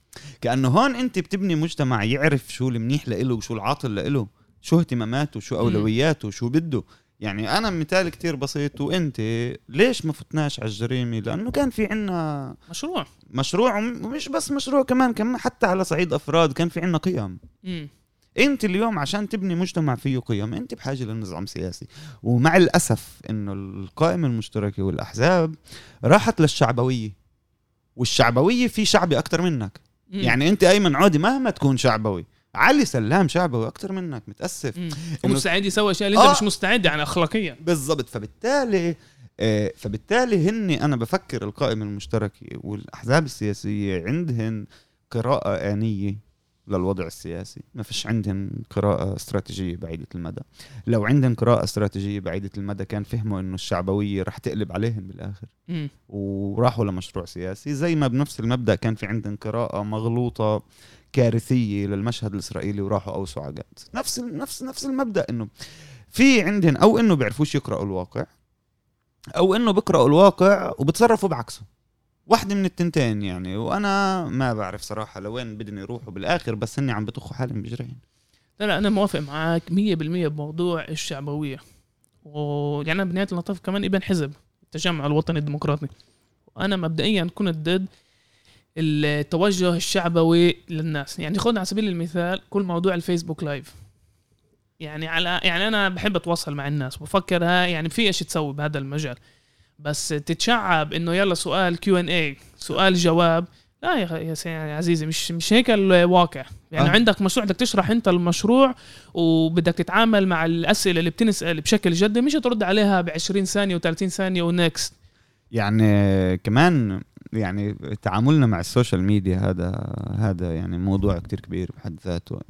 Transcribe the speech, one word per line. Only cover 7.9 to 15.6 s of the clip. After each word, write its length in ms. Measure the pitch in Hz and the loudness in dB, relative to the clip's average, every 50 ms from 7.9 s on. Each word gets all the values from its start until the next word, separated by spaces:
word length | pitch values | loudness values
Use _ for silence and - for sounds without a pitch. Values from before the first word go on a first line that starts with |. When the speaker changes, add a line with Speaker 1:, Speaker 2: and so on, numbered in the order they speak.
| 180 190 185 170 | 0 0 0 0
Speaker 1:
كتير 280 | - - - 170 151 | -4 -4 -4 -4 -4
بسيط، 440 | 131 139 135 - 147 143 143 - - | -4 -4 -4 -4 -4 -4 -4 -4 -4
وأنت 400 | 143 - 170 185 165 143 - - 107 110 113 113 120 123 - - _ - | -4 -2 0 0 -2 -2 -2 -4 -4 -2 -2 -2 -4 -4 -6 -10 _ -4
ليش 380 | 120 156 220 262 233 - - | 2 4 4 4 2 0 -4
ما 60 | 160 | -6
فتناش 480 | 147 - - - - 156 151 143 - - | -6 -6 -10 -6 -4 -2 -2 -2 -4 -6
على 80 | 113 110 | -6 -6
الجريمة؟ 500 | 101 101 117 117 127 127 123 117 117 113 | -4 -4 -4 -4 -2 -4 -4 -4 -4 -4
لأنه 320 | 98 113 - 185 220 247 | -4 -4 -4 -4 -6 -4
كان 200 | - 285 285 254 | -2 0 -2 0
في 160 | - 214 214 | 0 -2 -2
عنا 720 | 190 214 214 208 196 180 170 160 151 147 139 135 127 - - _ - | -2 -2 -4 -4 -4 -4 -4 -4 -4 -4 -6 -8 -10 -14 -16 _ -14
Speaker 2:
مشروع. 360 | 175 - 285 320 370 254 151 - _ _ _ - | -12 -10 -8 -6 -6 -6 -8 -10 _ _ _ -8
Speaker 1:
مشروع، 480 | 104 131 - - - 190 240 254 202 208 | -6 -4 -4 0 2 2 2 2 2 0
وم-، 260 | 214 247 240 233 - | -2 -4 -6 -8 -8
ومش 240 | 220 269 311 - 277 | -8 -8 -8 -6 -6
بس 220 | 269 330 - - | -4 -4 -4 -4
مشروع 320 | 285 277 - 269 269 277 | -4 -4 -2 0 2 2
كمان، 300 | 262 - 254 254 262 240 | 2 4 4 4 4 2
كمان 240 | 220 - 208 240 254 | 2 0 -2 -2 -4
حتى 300 | - - 247 - _ | -4 -4 -6 -2 _